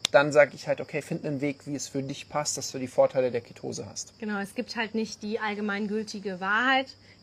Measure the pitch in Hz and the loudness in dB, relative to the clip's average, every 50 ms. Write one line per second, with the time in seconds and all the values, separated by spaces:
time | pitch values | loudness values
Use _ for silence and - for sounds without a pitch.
0 | - - - 143 143 151 139 151 143 135 - 147 - 147 139 - 139 - - 147 | 0 4 4 6 6 6 8 8 6 6 4 -2 -4 -4 -4 -4 -4 -6 -6 -6
1 | - - - 160 - 156 147 131 143 143 135 - - 143 143 127 - - - 139 | -4 -4 -6 -4 -4 -4 -2 -2 -2 -2 -4 -4 -8 -8 -6 -6 -6 -6 -4 -4
2 | 135 139 143 - - - - 147 151 - - 143 - - - 135 127 - - - | -4 -4 -6 -10 -8 -6 -4 -2 -2 -2 -4 -4 -6 -6 -6 -6 -8 0 4 6
3 | 135 131 - 135 127 123 120 117 - - - - - 131 117 127 117 - - - | 6 6 6 4 2 4 2 -2 -4 -6 -12 -10 -8 -8 -6 -8 -8 -10 -10 -12
4 | - - - - 226 214 208 196 202 196 - - 220 - - 240 220 214 220 220 | -12 -12 -12 -10 -6 -4 -4 -4 -4 -6 -6 -6 -6 -4 -4 -4 -4 -2 -2 -2
5 | 220 220 - - 214 208 220 208 214 214 202 202 214 208 202 202 214 190 208 220 | -2 -4 -6 -8 -6 -6 -4 -2 -2 -2 -2 -2 -2 -2 -2 -2 -2 -2 -2 -4
6 | 214 214 - 202 196 202 185 180 190 196 208 220 247 262 269 262 262 - - - | -4 -6 -8 -8 -6 -6 -6 -4 0 2 2 4 4 4 4 2 2 -2 -6 -20
7 | - - - - | -20 -20 -20 -10